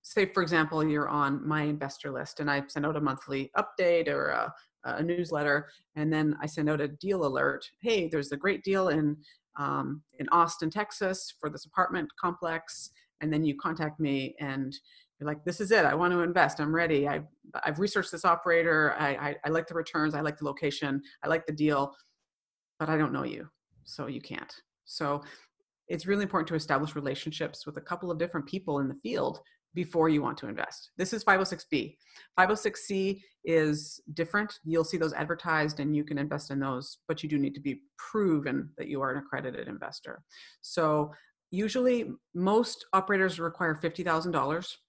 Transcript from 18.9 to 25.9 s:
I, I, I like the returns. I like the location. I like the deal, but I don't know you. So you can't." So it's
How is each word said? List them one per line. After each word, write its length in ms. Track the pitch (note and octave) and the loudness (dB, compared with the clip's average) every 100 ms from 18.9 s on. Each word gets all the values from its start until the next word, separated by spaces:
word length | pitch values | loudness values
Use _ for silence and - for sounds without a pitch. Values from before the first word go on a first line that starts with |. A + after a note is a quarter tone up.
| - | 2
I, 100 | D3 | 0
I, 280 | C3+ C#3+ D3 | 0 -2 -4
I 40 | D3 | 0
like 160 | D#3+ E3 | 0 0
the 80 | |
returns. 400 | E3 D#3+ D#3+ D3+ | -4 -2 0 0
I 80 | D3 | 0
like 160 | D3+ D3+ | -2 -2
the 80 | D3 | -6
location. 560 | C#3+ D3 C#3+ C#3+ C#3 - - | -2 -2 -2 -2 -2 -4 -8
I 60 | D3+ | 0
like 160 | E3 | 0
the 80 | E3 | 0
deal, 420 | D3+ D3+ C#3+ C#3 - _ _ _ _ _ _ _ _ | 0 2 4 0 -6 _ _ _ _ _ _ _ _
but 100 | D#3+ | 0
I 80 | D#3 | 2
don't 160 | D3 | 2
know 120 | C3+ | 0
you. 240 | B2+ - - _ _ _ | -4 -6 -12 _ _ _
So 220 | - - C#3 | -18 -10 -8
you 160 | C3 | -8
can't." 300 | - - - - _ _ - | -10 -12 -12 -18 _ _ -16
So 360 | - D3 D3 - - _ _ _ _ | -4 -2 -2 -4 -20 _ _ _ _
it's 180 | - | -8